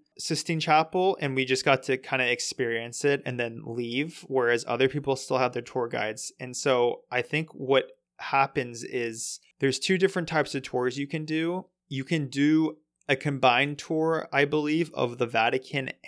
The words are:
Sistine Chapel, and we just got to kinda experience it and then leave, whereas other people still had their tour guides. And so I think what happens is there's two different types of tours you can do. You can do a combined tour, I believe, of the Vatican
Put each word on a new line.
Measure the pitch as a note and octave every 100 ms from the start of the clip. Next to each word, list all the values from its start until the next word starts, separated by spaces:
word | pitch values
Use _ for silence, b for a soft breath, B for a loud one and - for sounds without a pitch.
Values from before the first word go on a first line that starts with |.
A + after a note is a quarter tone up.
| _ -
Sistine | - D#3 - D#3+
Chapel, | D#3 D#3 D#3 F#3 F#3 F#3+
and | D3
we | C3
just | B2+ C3
got | - C3+
to | - C3
kinda | - C3+ B2
experience | B2 - - A#2+ A2+ A#2 A#2+
it | C#3+ C#3
and | C3+ B2
then | A#2 A#2
leave, | G#2+ A#2 A#2+ A#2+ D#3 - -
whereas | C3 A#2+ A#2+ A#2+
other | A#2 C3
people | D3 C#3 C3
still | - C3
had | B2
their | B2
tour | A#2+ B2+ A#2
guides. | A#2+ G#2+ A2+ - -
And | B2+ B2
so | D3 B2+ A#2+ - -
I | B2
think | A#2+ D3 D#3+
what | - C3+ C3+ - - _ -
happens | - C#3 C#3 - A#2+ A#2
is | B2 B2+ A#2 A2+ - - b b
there's | C#3 B2+
two | - F#3
different | F#3 F3+ E3
types | D#3+ C#3+
of | C#3
tours | C3 B2+ B2+ B2+
you | C#3+
can | D#3+
do. | D#3 D#3 E3 F3+ - _ -
You | C3+
can | C3 E3 C#3
do | C3 D3 D#3 D#3 - _ _ -
a |
combined | C3+ D3+ C#3 C3 A#2+ C#3+ C#3+
tour, | - D#3+ D#3+ D#3+ -
I | C#3
believe, | C#3+ D3+ D3 D#3 E3
of | - B2+ A#2+
the | A#2+
Vatican | A2+ A2+ B2+ - C#3+ C3 -